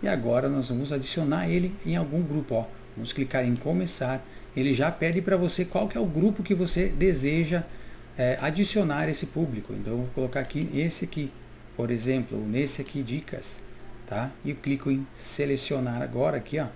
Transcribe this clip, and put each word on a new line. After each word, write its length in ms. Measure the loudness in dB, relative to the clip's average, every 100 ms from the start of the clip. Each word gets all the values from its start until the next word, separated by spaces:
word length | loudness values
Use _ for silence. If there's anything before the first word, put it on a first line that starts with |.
E 40 | 0
agora 400 | 0 2 2 2
nós 220 | 0 0
vamos 240 | -2 0
adicionar 560 | -2 -2 0 2 2 2
ele 240 | 2 2 -2
em 120 | 0 0
algum 260 | 2 0
grupo, 320 | 2 0 0
ó. 120 | 0 0 -8 -14 -8
Vamos 180 | -6
clicar 300 | -2 0 2 4
em 100 | 2
começar. 680 | 2 0 0 0 -2 -2 -6 -16 -8 0
Ele 180 | 2
já 180 | 4 2
pede 300 | 2 2 2
pra 160 | 4 4
você 260 | 4 0
qual 240 | 0 0 0
que 100 | 2
é 40 |
o 40 | 0
grupo 380 | 4 4 4
que 100 | 2
você 340 | 2 2 4 4
deseja, 760 | 6 4 4 4 4 4 2 0 -8 -12 -14 -14 0
é, 200 | 2 2
adicionar 680 | 0 2 2 4 4 2 0
esse 180 | 0 -4
público. 480 | 0 0 -2 -6
Então 200 | -6 -2
eu 40 | -2
vou 80 | -2
colocar 340 | -2 -2 -2
aqui 280 | -2 -2 -2 0
esse 300 | 0 0 -4
aqui, 260 | -4 -6 -8 -18 -18 -16 -4
por 120 | 0
exemplo, 480 | 0 2 0 0 -4
ou 80 | -2
nesse 360 | 0 0 -2
aqui, 200 | -6 -4
dicas, 560 | -4 -4 -4 -10 -10 -14 -14 -14 -14 -14 -6
tá? 240 | -4 -4 -6
E 60 | -8
eu 60 | -4
clico 360 | -2 0 2
em 160 | 0 0 -10
selecionar 840 | -8 -2 0 0 0 0 0 -2
agora 360 | -2 0 2 0
aqui, 220 | -2 -4
ó. 80 | -4